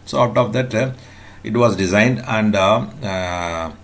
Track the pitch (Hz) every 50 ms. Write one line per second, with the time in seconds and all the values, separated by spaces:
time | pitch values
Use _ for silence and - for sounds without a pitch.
0 | - - - 135 123 117 110 127 120 104 113 127 127 - 117 110 131 131 131 -
1 | - - - - - - - - - - 107 120 120 113 95 92 95 87 95 104
2 | 110 127 127 - - 131 113 110 107 107 104 98 95 101 110 120 - - - -
3 | - 98 95 92 92 90 87 87 87 85 82 82 82 80 76 -